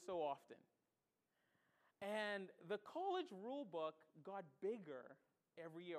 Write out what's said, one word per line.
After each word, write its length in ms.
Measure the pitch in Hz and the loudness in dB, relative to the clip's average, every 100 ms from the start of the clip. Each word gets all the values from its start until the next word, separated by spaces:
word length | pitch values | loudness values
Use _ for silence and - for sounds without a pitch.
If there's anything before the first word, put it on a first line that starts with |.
| - | 0
so 160 | 180 | 4
often. 340 | 147 139 - - - _ _ _ _ _ _ _ _ _ _ _ - _ | 4 2 -2 -16 -16 _ _ _ _ _ _ _ _ _ _ _ -20 _
And 460 | 202 214 208 202 185 - 170 | 0 2 4 2 -2 -6 -2
the 100 | 208 208 | -2 0
college 400 | 320 381 370 311 185 | 0 4 4 2 -4
rule 240 | 214 277 233 | -2 -2 -2
book 280 | 165 156 156 - 160 | 0 0 -2 -12 -12
got 220 | 151 196 170 131 | -6 -6 -6 -2
bigger 560 | 190 233 160 131 127 139 _ _ _ - | 0 0 -2 -6 -8 -14 _ _ _ -10
every 260 | 165 160 | -8 -6
year. 140 | 175 | -4